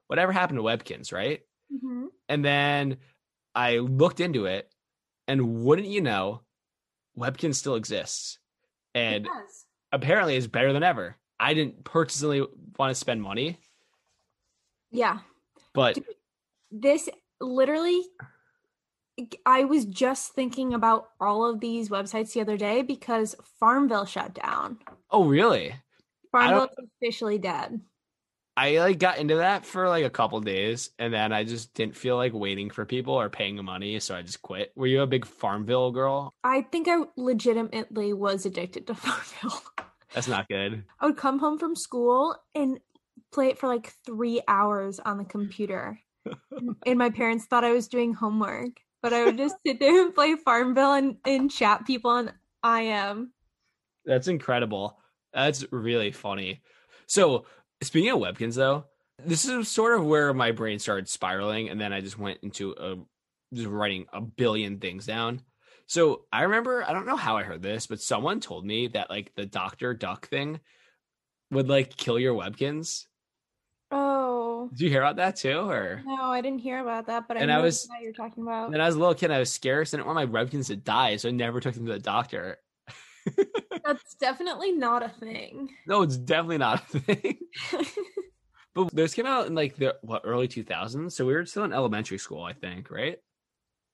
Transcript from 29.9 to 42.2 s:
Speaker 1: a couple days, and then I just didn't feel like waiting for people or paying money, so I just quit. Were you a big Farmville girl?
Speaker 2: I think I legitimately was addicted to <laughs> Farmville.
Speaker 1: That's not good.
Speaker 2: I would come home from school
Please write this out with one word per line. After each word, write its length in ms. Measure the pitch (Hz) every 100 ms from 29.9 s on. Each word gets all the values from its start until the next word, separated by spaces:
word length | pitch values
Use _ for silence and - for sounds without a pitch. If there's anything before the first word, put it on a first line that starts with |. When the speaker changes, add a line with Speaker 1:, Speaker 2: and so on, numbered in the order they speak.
| 170
Speaker 1:
a 60 | 135
couple 280 | - 110 110
days, 500 | 107 95 104 113 - -
and 140 | 117
then 200 | 110 107
I 100 | 107
just 280 | 110 117 113
didn't 240 | - 110 -
feel 200 | 127 123
like 180 | 123
waiting 340 | 110 98 98 104
for 160 | -
people 300 | 107 127 131
or 160 | 135 104
paying 320 | - 101 101
money, 340 | 95 92 101 107
so 160 | -
I 60 | 90
just 220 | 87 -
quit. 300 | - 92 104 -
Were 100 | 131
you 140 | 135
a 60 | 135
big 180 | 131
Farmville 680 | 110 - 104 101 107 127 127
girl? 440 | 123 135 139 139 -
Speaker 2:
I 160 | 262 262
think 240 | - 339 330
I 80 | 339 - -
legitimately 960 | 254 233 247 226 220 220 - 220 208
was 320 | 202 202 196
addicted 420 | 196 185 180 185 -
to 60 |
<laughs> 0 |
Farmville. 640 | 220 262 - - - 226 - - - - _ _
Speaker 1:
That's 160 | 127 120
not 200 | 101 98
good. 360 | 98 98 110 101 -
Speaker 2:
I 60 | 294
would 100 | 294
come 220 | 277 269
home 200 | 302 302
from 160 | 330
school 640 | 330 - 247 240 247